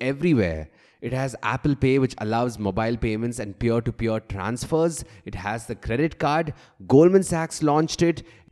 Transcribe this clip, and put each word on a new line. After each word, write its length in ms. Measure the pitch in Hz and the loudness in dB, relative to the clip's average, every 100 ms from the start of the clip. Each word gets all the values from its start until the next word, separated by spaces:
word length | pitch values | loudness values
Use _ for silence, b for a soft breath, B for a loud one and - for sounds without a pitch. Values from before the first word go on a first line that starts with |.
everywhere. 720 | 127 139 175 135 90 78 78 b b b | -4 0 2 4 2 -2 -10 b b b
It 120 | 117 | -6
has 220 | 127 135 117 | -4 -4 -4
Apple 320 | 104 127 151 | -4 -2 0
Pay, 240 | 139 135 135 | 2 2 4
which 160 | 135 - | 2 -2
allows 420 | 107 113 123 110 | -2 0 -2 -2
mobile 360 | 101 95 113 120 | -4 -2 -2 -2
payments 440 | 113 110 120 120 | -2 -2 -4 -6
and 180 | 104 95 | -10 -4
peer-to-peer 600 | 117 117 117 117 113 110 | 0 0 -2 -4 -2 -4
transfers. 840 | - 98 95 120 - 160 170 156 - B | -6 -6 -6 -6 -2 0 0 -2 -12 B
It 100 | - | -14
has 320 | 101 98 113 113 | -8 -6 -6 -8
the 80 | |
credit 460 | 110 - 117 160 - | -10 -4 -2 -2 -2
card. 340 | 151 156 160 - B B 95 | -2 0 -2 -8 B B 4
Goldman 380 | 131 175 190 | 6 8 6
Sachs 360 | 185 165 160 - | 2 -2 -4 -2
launched 420 | 151 147 160 - | 2 2 2 2
it. 200 | 170 160 - B B | 0 0 -6 B B